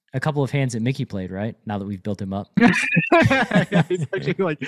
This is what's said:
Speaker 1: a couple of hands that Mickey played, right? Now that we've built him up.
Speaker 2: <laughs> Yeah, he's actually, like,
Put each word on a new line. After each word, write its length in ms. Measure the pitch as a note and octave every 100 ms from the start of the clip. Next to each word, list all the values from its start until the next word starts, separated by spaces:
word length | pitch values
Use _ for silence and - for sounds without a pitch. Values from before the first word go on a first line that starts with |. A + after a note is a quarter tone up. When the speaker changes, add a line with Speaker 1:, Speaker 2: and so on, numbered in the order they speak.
| _
Speaker 1:
a 60 | C3
couple 240 | D#3 D3
of 80 | C3
hands 220 | C#3+ C3
that 80 | A2
Mickey 240 | A#2+ C3+ A#2
played, 260 | G2+ F#2
right? 240 | F#2+ A2 - -
Now 120 | G2+
that 80 | G2+
we've 180 | F#2+
built 180 | G#2 G2
him 120 | G2
up. 180 | G2 G2+ -
Speaker 2:
<laughs> 40 | A#3 F3 - - - E4+ -
Yeah, 540 | C4+ - E3 - F3+ -
he's 160 | F3+ D3
actually, 200 | F#3+ C#3 F3
like, 200 | F#3 D3